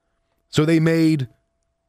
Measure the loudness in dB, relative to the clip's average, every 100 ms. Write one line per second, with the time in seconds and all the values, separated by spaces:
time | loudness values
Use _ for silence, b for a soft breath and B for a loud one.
0 | _ _ _ _ _ -4 0 0 0 0
1 | 0 0 -6 _ _ _ _ _